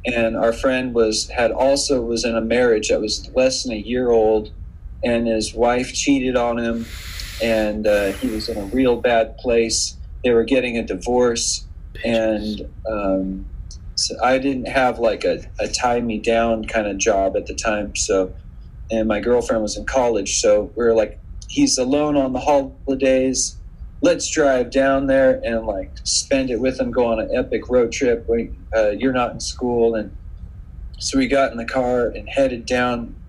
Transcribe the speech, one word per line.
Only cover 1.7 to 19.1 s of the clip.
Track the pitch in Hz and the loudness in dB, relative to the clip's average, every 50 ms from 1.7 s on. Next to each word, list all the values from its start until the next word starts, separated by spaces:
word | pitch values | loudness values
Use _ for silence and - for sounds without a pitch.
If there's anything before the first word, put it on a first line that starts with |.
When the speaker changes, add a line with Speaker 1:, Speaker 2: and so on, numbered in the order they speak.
| 139 139 - - 143 127 | 4 2 2 0 0 0
Speaker 1:
was | 117 117 117 113 117 | 0 -2 -2 -2 -2
in | 120 117 | 0 -2
a | 113 | 0
marriage | 110 113 117 123 127 120 113 107 - - | 0 0 2 4 4 4 4 2 2 0
that | 110 107 | 0 0
was | 107 107 107 - - - - | 0 -2 -4 -6 -8 -4 0
less | 127 127 131 131 - - | 2 2 2 2 0 -4
than | 127 113 | -4 -6
a | 107 | -6
year | 101 110 123 127 127 120 | -4 -4 -2 0 2 4
old, | 117 113 110 107 110 110 107 - - - - - - - - - - - - | 4 6 6 4 4 2 0 -4 -12 -14 -14 -16 -16 -16 -14 -14 -10 -4 -2
and | 123 117 117 117 | 0 0 2 2
his | 117 113 110 107 - - | 0 0 0 -2 -4 -2
wife | 110 120 120 120 123 127 120 - | 0 2 2 2 2 -2 -4 -6
cheated | - - 147 139 135 127 127 123 | -2 2 2 2 2 2 0 0
on | 123 120 120 120 | 2 0 0 0
him, | 117 117 117 117 117 113 - - - - - - - - - - - 113 | 0 -2 -2 -2 -4 -6 -8 -10 -12 -12 -12 -10 -10 -10 -10 -6 -2 0
and, | 117 113 110 107 107 104 107 107 | 2 2 2 2 0 -2 0 2
uh, | 107 104 101 101 98 95 | 2 4 4 2 0 -2
he | - - 123 | -2 -4 -4
was | 110 110 - - | -4 -4 -6 -6
in | 113 | -6
a | 107 101 | -6 -6
real | 98 110 131 135 123 120 113 | -2 0 2 4 4 2 4
bad | - 123 120 113 110 110 - | 2 4 4 4 2 2 -2
place. | - - 127 117 117 117 113 113 - - - - - - - - - - | -6 -2 2 2 4 2 2 0 -2 -4 -4 -6 -12 -16 -14 -14 -2 0
They | 123 | 4
were | 120 117 113 | 4 4 4
getting | 117 135 127 123 123 117 | 4 2 2 2 2 -2
a | 117 110 | -4 -2
divorce, | - 101 90 - 120 120 123 123 120 117 117 - - - - - - - - - - - | -4 -6 -6 -2 0 2 4 4 2 2 0 -2 -4 -4 -6 -8 -12 -14 -16 -16 -14 -14
Speaker 2:
Bitches. | - - 117 117 113 113 110 110 107 107 107 107 101 | -6 -4 0 0 2 2 2 0 0 -2 -6 -6 -6
Speaker 1:
and, | 90 - - - - 110 | -8 -12 -14 -10 -8 -6
um, | 110 104 101 98 95 95 92 95 95 95 98 - - - - - - - - - - | -4 -2 0 0 0 0 0 -2 -6 -8 -8 -10 -10 -12 -12 -12 -12 -14 -14 -8 -4
so | - - - 117 - - | -4 -4 -4 -2 0 2
I | 123 131 131 | 4 4 4
didn't | 131 139 135 127 117 | 2 0 -2 -2 -4
have, | 113 - 135 127 123 113 | -2 0 2 2 2 2
like, | 113 117 113 101 - - | 2 0 0 0 2 0
a, | 90 85 - - - - - | -2 -2 -2 -4 -12 -6 -6
a | - | -4
tie-me-down | - - - - 123 120 120 120 117 110 107 110 117 113 113 113 117 113 110 107 | -4 -2 0 0 2 0 0 0 -2 -4 -2 0 2 2 4 4 2 0 -2 -2
kind | - - 113 107 | -2 -2 -2 -2
of | 101 98 | -2 -2
job | 95 - 113 104 98 98 95 95 | 0 2 2 4 4 2 2 0
at | 104 95 | -2 -4
the | - 98 | -4 -10
time, | - - 117 107 104 104 101 - | -4 -2 -2 -2 -2 -4 -6 -4
so, | - - - 101 95 95 92 - - - - - - - - - - - - | -6 -2 0 2 2 2 0 -4 -14 -16 -16 -18 -16 -18 -18 -16 -16 -8 -4
and | 113 113 110 | -2 0 0
my | 113 | 0